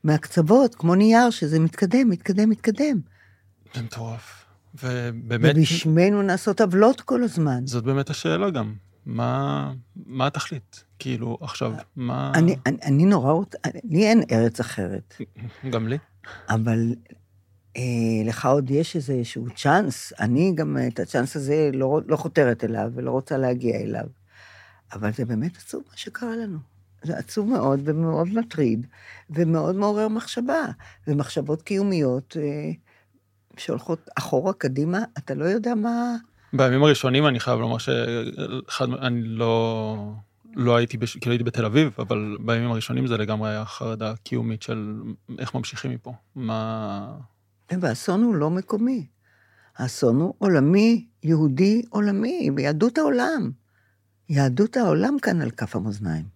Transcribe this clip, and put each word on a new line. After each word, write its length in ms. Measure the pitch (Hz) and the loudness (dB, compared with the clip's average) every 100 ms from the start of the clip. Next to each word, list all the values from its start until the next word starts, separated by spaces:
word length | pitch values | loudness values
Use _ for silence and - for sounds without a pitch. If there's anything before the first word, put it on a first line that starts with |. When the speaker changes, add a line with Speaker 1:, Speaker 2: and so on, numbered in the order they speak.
Speaker 1:
מהקצוות, 680 | 156 151 - - 156 233 254 | 2 0 2 0 6 6 6
כמו 200 | - 165 | 2 2
נייר, 360 | 185 214 226 240 | 6 8 8 6
שזה 300 | 226 151 160 | 2 0 2
מתקדם, 480 | 160 - 190 233 254 | 2 2 2 4 4
מתקדם, 420 | 175 - 190 214 | 2 0 2 2
מתקדם. 500 | 214 - 208 302 233 - _ _ _ _ _ _ | 2 0 0 0 0 -4 _ _ _ _ _ _
Speaker 2:
זה 80 | 123 | -10
מטורף. 640 | 117 - 113 113 - - _ _ _ 135 | -10 -8 -10 -10 -14 -20 _ _ _ -10
ובאמת 760 | 127 123 120 117 117 117 151 147 | -6 -4 -4 -8 -4 4 6 6
Speaker 1:
ובשמנו 640 | 156 165 160 156 185 208 | 4 4 2 4 6 4
נעשות 380 | 196 180 - 190 | 2 0 0 2
עוולות 400 | 208 185 214 269 | 4 8 6 6
כל 220 | - 247 | -2 0
הזמן. 440 | 240 - 151 127 127 | 0 0 0 0 -2
Speaker 2:
זאת 180 | 120 | -2
באמת 260 | 117 135 135 | 0 0 -2
השאלה 400 | 147 165 160 196 | -4 -2 0 0
גם. 240 | 147 107 107 _ _ - | -2 -4 -8 _ _ -10
מה, 680 | 117 120 131 139 143 139 131 - - - | -4 -2 -2 -2 -4 -6 -10 -16 -20 -12
מה 200 | 131 135 | -2 -2
התכלית? 580 | 143 - 147 - - _ _ | -2 -8 -10 -14 -20 _ _
כאילו, 400 | 131 123 117 117 | -6 -6 -6 -8
עכשיו, 320 | 143 - 120 | -10 -6 -6
Speaker 1:
אה, 60 | 113 - - | -6 -12 -10
Speaker 2:
מה 360 | 123 127 135 | -6 -4 -2
Speaker 1:
אני, 220 | 156 170 139 131 | 2 2 2 -2
אני, 100 | - | -4
אני 220 | 143 139 | 0 4
נורא 280 | 185 202 131 160 | 6 4 4 0
רוצ-, 160 | 196 - | -2 -8
אני, 160 | - 131 | -8 -8
לי 220 | 233 160 214 | -2 2 4
אין 160 | 226 - | 4 4
ארץ 300 | 113 113 - | 2 2 0
אחרת. 540 | 113 - 92 98 - - 107 - 113 - 135 | -8 -4 -6 -6 -10 -16 -16 -14 -16 -12 -4
Speaker 2:
גם 180 | 120 110 | -2 -2
לי. 100 | 139 _ _ - - - | -4 _ _ -20 -20 -4
Speaker 1:
אבל, 460 | 113 113 113 117 120 _ - _ _ _ _ _ - | -2 2 2 0 -2 _ -20 _ _ _ _ _ -8
אה, 60 | 123 120 113 113 | -4 0 0 0
לך 220 | 110 110 135 | -2 -2 2
עוד 240 | 143 131 | 2 2
יש 260 | 139 160 175 | 0 0 -4
איזשהו 500 | 143 131 117 - 120 - | -4 -4 -4 -8 -10 -2
צ'אנס. 560 | 143 170 185 - - - | 2 4 2 -4 -12 -6
אני 320 | 104 123 185 | 0 2 2
גם, 220 | 160 151 139 | 2 -2 -2
אה, 100 | 123 | -2
את 140 | 117 | -4
הצ'אנס 360 | - 139 131 156 | -4 -2 -2 -4
הזה 340 | 135 151 151 | -2 0 2
לא 120 | 135 131 | 0 0
רוצ-, 180 | 151 - | 0 0
לא 100 | 147 | -2
חותרת 480 | 156 - 135 117 | 0 2 4 2
אליו 260 | 110 110 107 | -2 -2 -4
ולא 160 | 123 127 | -4 -4
רוצה 280 | 127 131 135 | -4 -2 -2
להגיע 380 | 131 123 120 110 | 0 0 -2 -2
אליו. 260 | 107 110 110 - _ - - - - _ _ | -4 -6 -8 -14 _ -20 -20 -20 -20 _ _
אבל 200 | 98 107 | -6 -6
זה 120 | 110 | -4
באמת 320 | 120 110 151 - | -4 -2 -4 -8
עצוב 260 | - - - | -12 -12 -12
מה 60 | - | -16
שקרה 400 | - - 240 226 | -14 -10 -8 -8
לנו. 220 | 220 160 135 _ _ _ | -8 -10 -14 _ _ _
זה 140 | 156 165 | -8 -8
עצוב 300 | - - 208 | -6 -4 0
מאוד 320 | 247 127 139 | 2 2 0
ומאוד 440 | 143 156 165 156 170 | 0 0 0 0 0
מטריד, 580 | 220 226 160 131 113 123 _ - - _ | -2 -4 0 0 0 -4 _ -20 -20 _
ומאוד 460 | 151 170 160 156 190 | -2 2 2 0 0
מעורר 320 | 208 208 220 | 0 0 0
מחשבה, 560 | 220 - - 247 330 302 - - - - | -2 -6 -6 -2 -2 -2 -10 -18 -14 -2
ומחשבות 560 | 143 - - 143 156 | -2 -2 -4 -4 -6
קיומיות, 760 | - 196 202 180 139 127 135 170 | -2 -2 0 2 0 0 -4 -6
אה, 300 | 147 147 151 165 _ _ _ _ _ _ _ - | -6 -6 -8 -10 _ _ _ _ _ _ _ -14
שהולכות 500 | - - - 165 - | -6 -6 -4 -8 -6
אחורה, 380 | - - 135 185 | -8 -2 0 0
קדימה, 460 | - 139 131 156 185 233 - | -2 -4 -2 -2 -2 -4 -10
אתה 160 | - | -8
לא 100 | 139 | -4
יודע 300 | 160 214 226 | -2 -2 -2
מה 400 | 226 220 233 240 233 - _ _ | -2 -2 -2 -4 -6 -10 _ _
Speaker 2:
בימים 320 | 135 131 131 | 2 4 6
הראשונים 420 | 151 135 131 127 151 | 6 6 4 4 4
אני 140 | 120 | 2
חייב 200 | 123 120 | 0 0
לומר 180 | 117 117 | 0 -2
שאחד, 1080 | - 123 117 117 120 - - 127 - - 127 127 | -2 -2 -2 -4 -6 -8 -8 -8 -8 -6 -4 -2
אני 220 | 131 120 | -2 -2
לא, 880 | 113 113 117 113 113 113 107 107 104 107 - _ - | -4 -2 0 2 0 -2 -6 -6 -10 -12 -18 _ -14
לא 220 | 220 120 120 | -2 4 4
הייתי 200 | 120 117 | 2 -2
בש-, 200 | 117 - | -6 -4
כאילו 160 | 120 | -2
הייתי 120 | 120 | 0
בתל 200 | 117 117 | -2 -2
אביב, 260 | 110 123 156 107 | 2 2 2 0
אבל 380 | 107 110 107 104 | -4 -2 -4 -6
בימים 300 | 113 117 120 | -2 -2 0
הראשונים 360 | 113 110 127 131 | -4 -4 -2 -2
זה 100 | 113 | -2
לגמרי 340 | 107 107 107 | -2 -2 -4
היה 140 | 107 | -6
חרדה 520 | 107 - 123 110 110 110 | -8 -8 -8 -6 -6 -8
קיומית 460 | - 123 117 110 | -6 -4 -4 -6
של 400 | - 113 107 107 110 - - 123 | -6 -8 -8 -10 -12 -14 -14 -10
איך 160 | 127 | -8
ממשיכים 360 | 127 120 135 135 | -8 -8 -8 -8
מפה, 220 | 120 123 120 _ - | -8 -12 -18 _ -10
מה 800 | 117 110 110 110 107 101 101 - 123 _ _ _ _ | -6 -4 -6 -6 -8 -8 -10 -16 -20 _ _ _ _
Speaker 1:
כן, 100 | 180 | -2
והאסון 400 | 175 113 - 185 | 0 -2 0 2
הוא 120 | 240 | 2
לא 160 | 185 151 | 4 2
מקומי. 560 | 180 196 208 240 254 143 _ _ _ _ _ _ - | 0 -2 -2 0 -2 -6 _ _ _ _ _ _ -8
האסון 400 | 127 - 127 123 | -8 0 2 4
הוא 140 | 170 - | 2 0
עולמי, 680 | 202 165 139 190 226 233 - _ | 2 4 6 6 6 4 -2 _
יהודי 600 | 156 160 151 131 190 220 233 | 0 2 2 4 4 4 0
עולמי, 600 | 208 208 196 226 359 147 | -2 0 0 -2 -2 -2
ביהדות 440 | 143 143 151 226 247 | 0 0 2 2 2
העולם. 520 | 302 254 247 320 147 135 _ _ _ _ _ _ _ | 2 2 0 -2 -4 -8 _ _ _ _ _ _ _
יהדות 480 | 143 135 127 220 262 | 2 2 2 0 2
העולם 400 | 208 156 208 285 | 2 2 2 0
כאן 200 | - 180 | 0 0
על 80 | 127 | -2
כף 260 | - 110 - | -4 -6 -4
המאזניים. 480 | 107 104 98 80 80 | -4 -4 -4 -4 -6